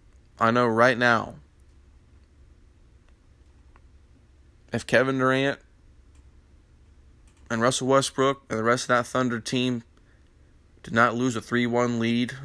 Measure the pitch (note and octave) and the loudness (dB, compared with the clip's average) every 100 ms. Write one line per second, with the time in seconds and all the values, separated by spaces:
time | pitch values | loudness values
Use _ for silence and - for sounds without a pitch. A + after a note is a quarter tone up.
0 | _ - _ - A2+ A#2+ A#2+ A2+ B2 A#2+ | _ -20 _ -2 0 2 2 4 2 4
1 | B2 A2+ - - - _ - - - - | 2 2 0 -10 -20 _ -20 -20 -20 -20
2 | _ - _ _ - - - _ - - | _ -20 _ _ -20 -20 -20 _ -20 -20
3 | _ - _ _ - - - - - - | _ -20 _ _ -20 -20 -20 -20 -20 -20
4 | _ _ _ _ _ _ _ A#2 - A#2+ | _ _ _ _ _ _ _ -8 0 2
5 | C3 C3+ C3 C3 C#3 - - _ - - | 2 0 0 2 0 -4 -10 _ -20 -20
6 | - - - - _ - _ _ - - | -20 -20 -20 -20 _ -20 _ _ -20 -20
7 | - - - _ - A#2 A#2+ B2+ C3 C3+ | -20 -20 -20 _ -8 -2 0 0 2 2
8 | C3 - C3+ C#3 - A2+ A2+ B2+ - B2 | 2 0 0 -2 -6 -2 0 0 0 0
9 | A#2+ C3 B2+ A#2 - C3 B2+ A#2+ - _ | 0 -2 -2 -4 -4 -2 -2 -4 -8 _
10 | _ _ _ _ - _ _ - - A2 | _ _ _ _ -20 _ _ -20 -4 0
11 | A#2+ A#2+ B2+ A2 - A#2+ A#2+ A#2+ B2 A#2 | 2 0 -4 -4 -4 -2 0 0 -2 0
12 | A2+ A#2 A#2+ - | 0 0 -4 -6